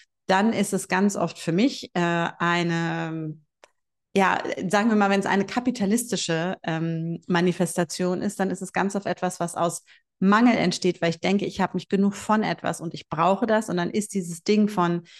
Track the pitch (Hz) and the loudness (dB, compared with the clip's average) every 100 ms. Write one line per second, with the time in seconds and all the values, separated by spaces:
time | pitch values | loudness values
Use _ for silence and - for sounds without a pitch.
0 | _ _ - 190 220 214 202 190 - 185 | _ _ 0 2 2 2 0 -2 0 2
1 | 202 196 170 - - 165 269 - - 180 | 2 0 -4 -4 -2 2 2 0 -6 -2
2 | 170 170 170 - 175 175 170 165 165 165 | 0 2 -2 -2 0 2 0 0 -2 -4
3 | 165 160 156 151 _ _ - _ _ _ | -4 -6 -8 -10 _ _ -20 _ _ _
4 | _ 196 185 185 - - 185 202 226 214 | _ 2 2 2 -2 -4 0 2 4 4
5 | 196 196 196 190 196 247 254 247 196 233 | 4 2 2 0 0 -2 -2 0 0 0
6 | 247 185 - 165 175 - - 160 165 165 | 0 -4 0 0 -2 -4 -4 -2 -2 -2
7 | 165 165 - 175 180 170 175 - 175 - | -4 -6 -2 2 2 2 -2 -2 -4 -2
8 | 180 180 208 - 190 180 185 180 190 196 | -2 -2 -4 -2 -4 -4 -6 -2 -2 -2
9 | 196 180 180 - 170 - 170 - _ - | -4 -4 -4 -4 -6 -2 -2 -4 _ -20
10 | _ - 190 208 240 214 170 - 180 170 | _ -2 4 6 6 4 0 0 -2 0
11 | 170 165 180 196 180 - 185 180 - 196 | -2 -2 0 0 -2 -2 -2 -4 -2 0
12 | 196 202 - 214 180 170 - 165 160 156 | 0 0 0 0 0 -2 -4 -6 -8 -12
13 | - 143 170 196 220 220 220 175 175 220 | -10 0 2 2 2 0 0 -2 -2 -4
14 | 208 196 175 165 - 214 208 196 175 170 | -4 -4 -6 -8 0 2 2 2 0 0
15 | 170 - | -4 -20